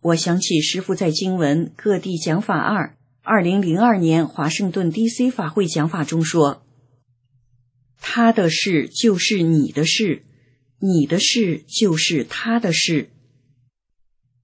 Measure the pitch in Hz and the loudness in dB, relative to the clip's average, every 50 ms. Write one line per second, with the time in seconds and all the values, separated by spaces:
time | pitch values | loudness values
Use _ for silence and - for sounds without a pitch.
0 | - 170 170 165 - 175 170 190 - - 185 151 151 - - 185 180 - 185 - | 0 0 0 0 0 0 -2 -2 0 0 0 0 0 -2 -4 -6 -4 -4 -2 -2
1 | 196 160 156 160 196 190 185 175 156 139 147 170 165 - - - - 214 196 180 | 0 -2 -2 -2 -2 -2 -2 0 0 0 0 0 -2 -4 -6 -4 -2 0 0 0
2 | - 190 180 170 - 170 156 196 220 - 185 147 - - 214 180 - - - _ | -2 -4 -6 -4 -2 -2 -2 -2 -2 -2 -2 -2 -2 -2 -2 -2 -4 -6 -8 _
3 | _ _ _ _ - - 220 202 175 175 190 202 190 170 156 185 233 247 214 185 | _ _ _ _ -4 0 0 2 2 2 0 0 0 0 2 2 2 2 2 2
4 | 165 160 160 165 156 - - - 143 156 - - 202 180 170 196 180 165 156 214 | 2 2 2 2 0 -2 -4 -4 -4 -2 -2 -2 -4 -2 -2 -2 -2 -2 0 0
5 | 226 226 - - 247 254 247 - 170 151 - 208 190 160 - 160 151 160 - 175 | -2 -2 0 0 -2 -2 -2 -4 -6 -4 -2 0 0 0 0 0 -2 -2 -2 -4
6 | 139 - 165 165 165 156 - 165 147 139 - - _ _ _ _ _ _ _ _ | -4 -2 0 -2 0 0 2 2 2 2 2 -4 _ _ _ _ _ _ _ _
7 | _ _ _ _ _ _ _ _ _ _ _ _ _ _ _ _ _ _ _ _ | _ _ _ _ _ _ _ _ _ _ _ _ _ _ _ _ _ _ _ _
8 | - - - 240 233 226 226 220 180 160 160 - - 202 175 147 123 - - - | -10 -6 0 2 4 4 4 4 2 2 0 0 -2 0 0 0 0 -2 -4 0
9 | - 226 190 175 - - 214 185 165 165 160 151 135 - - 147 156 160 - - | 2 2 2 2 0 0 0 0 2 2 4 2 2 0 0 -2 -2 0 0 0
10 | 220 180 135 - _ _ _ _ _ _ _ _ _ _ _ - 202 190 180 160 | 0 -2 -2 -4 _ _ _ _ _ _ _ _ _ _ _ -4 -2 2 2 2
11 | 139 139 165 196 - - - 240 214 175 143 - - - - - 226 185 160 156 | 2 2 0 0 0 0 0 2 0 0 -2 -4 -6 -6 -2 0 2 2 2 0
12 | - - 170 139 113 - - - - 226 233 233 233 180 156 - - 175 165 139 | -2 -2 -2 -2 -4 -4 -8 -8 -4 -2 -2 0 0 0 -2 0 0 0 -2 -2
13 | - - _ _ _ _ _ _ _ _ _ _ _ _ _ _ _ _ _ _ | -4 -6 _ _ _ _ _ _ _ _ _ _ _ _ _ _ _ _ _ _
14 | _ _ _ _ _ 120 120 120 | _ _ _ _ _ _ _ _